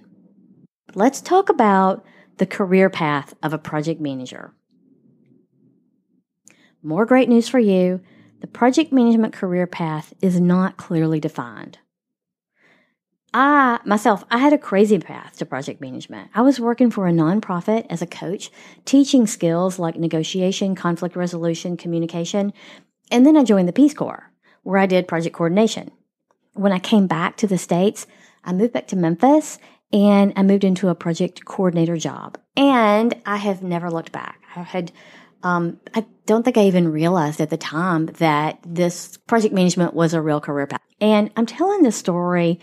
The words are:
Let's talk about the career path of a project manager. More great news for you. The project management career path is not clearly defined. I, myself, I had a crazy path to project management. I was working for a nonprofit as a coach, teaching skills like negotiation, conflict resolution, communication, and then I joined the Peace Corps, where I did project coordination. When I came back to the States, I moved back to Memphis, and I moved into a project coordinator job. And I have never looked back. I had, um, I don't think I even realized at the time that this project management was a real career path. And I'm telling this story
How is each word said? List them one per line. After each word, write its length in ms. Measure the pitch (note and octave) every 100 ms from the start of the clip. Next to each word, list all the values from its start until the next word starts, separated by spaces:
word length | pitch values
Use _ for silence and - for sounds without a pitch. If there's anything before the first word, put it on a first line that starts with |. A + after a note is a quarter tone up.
| _ _ _ _ _ _ _ _ _
Let's 260 | F#3 A3+ -
talk 280 | - F#4 G4
about 560 | G4 G#3+ F#3+ F#3+ G3 - _ _ _
the 80 | F#3+
career 440 | - F#3+ F#3 F#3+
path 440 | F#3 D#3 C#3+ C3+ -
of 100 | D#3
a 60 | D3+
project 420 | - D#3 D3+ D#3+
manager. 520 | D3 C3+ B2+ - - _ _ _ _ _ _ _ _ _ _ _ _ _ _ _ _ _ _ _ _ _ _ _
More 240 | D3+ D#3+ A3+
great 220 | B3+ A#3+
news 200 | A#3 A3+
for 120 | C4
you. 400 | G#3+ F#3 F3+ F#3 - _ _ _
The 60 | -
project 460 | - A#3+ C4 D#4
management 400 | C4+ A#3 A3+ A3
career 340 | - F#3+ F3+ F3
path 480 | - E3 D#3 - -
is 200 | F#3+ F3
not 360 | F3 F3+ F#3+ -
clearly 440 | - E3+ D#3+ D#3+
defined. 580 | D3+ - A#2+ G#2+ - - _ _ _ _ _ _ _ _ _ _ _ _ _ _ _
I, 460 | A3+ C#4 D4 C4 A#3
myself, 400 | - G#3 A#3+ G3 -
I 80 | A#3
had 140 | C#4+
a 60 | D4
crazy 400 | - G3 G#3 G3+
path 380 | - C#3 - -
to 100 | D#3+
project 340 | C3 C#3+ A2+
management. 500 | C3 B2 - A2 F#2
I 60 | G3+
was 180 | B3+ B3
working 320 | A#3 A#3 B3
for 160 | G#3 F#3
a 60 |
nonprofit 760 | E3+ D#3 G3+ - F3 E3+ F#3+ -
as 100 | E3
a 60 | F3
coach, 440 | - D#3 G#3 - - - -
teaching 420 | - C#4 C4+ C4+ A3
skills 520 | - E3+ E3 F#3 F#3
like 180 | E3+ E3
negotiation, 800 | E3 E3 D#3+ F#3+ F#3 F#3+ G3
conflict 400 | F#3 F3 E3+ F3+
resolution, 640 | F3+ F3+ F3 E3+ E3 F#3 F3
communication, 760 | F3 E3 E3 E3+ E3+ G#3 G3+ - - - _ _ _
and 160 | B3 C4+
then 100 | D#4
I 80 |
joined 240 | B3 G3+ F3
the 40 |
Peace 200 | E3+ C#4+
Corps, 400 | - B2+ - - _ _ _
where 160 | - G3
I 80 | G3
did 220 | F#3 F3+
project 280 | E3 E3 -
coordination. 540 | E3+ F3+ A3 - - _ _ _ _ _ _
When 180 | - G3+
I 60 | F#3
came 280 | - A3 F#3
back 300 | E3 E3+ -
to 80 | G#3
the 120 | F3+
States, 480 | - F3 F#3+ G#3+ - _ _ _
I 80 | -
moved 200 | F3+ A#3+
back 140 | B3 -
to 80 | G3
Memphis, 640 | E3 E3 B3+ D4+ D4+ - _ _ _
and 400 | G#3+ G3+ G3+ G3+ G3
I 60 |
moved 220 | G3 G3
into 240 | G3 F3+ F#3+
a 60 |
project 500 | E3+ F3 E3 F3+ -
coordinator 520 | - - F#3 E3+ E3 E3
job. 420 | D#3 B2+ - - _ -
And 580 | C#4 B3+ A3 G#3 A#3 - -
I 100 | G#3
have 260 | G#3 F#3
never 280 | F#3 E3+ F3
looked 220 | E3 E3
back. 280 | - - - _ -
I 60 |
had, 300 | F3 F#3 F3 - - - - _
um, 380 | F3+ F3 E3+ - -
I 100 | A3+ A3 _ -
don't 160 | A3+
think 120 | A#3+ A#3+
I 80 |
even 280 | G3 F3+ E3+
realized 480 | D3+ E3 F#3 D3 D3+
at 100 | D3+
the 60 | D#3+
time 500 | - D#3 F#3 E3 D#3+
that 520 | - E3 D3 D#3 - F3
this 500 | E3+ F3 F3 - -
project 380 | - A#3 G#3+
management 400 | F#3+ F3+ F3+ E3+
was 180 | - E3
a 60 | E3
real 200 | D#3 D3
career 260 | - C#3+ C#3
path. 140 | B2 - _
And 300 | G#3 G#3+ G#3 -
I'm 100 | A3+
telling 360 | - F4+ G4+
this 140 | C#4 G#3
story 640 | - F3 F3 F3+ E3+ E3+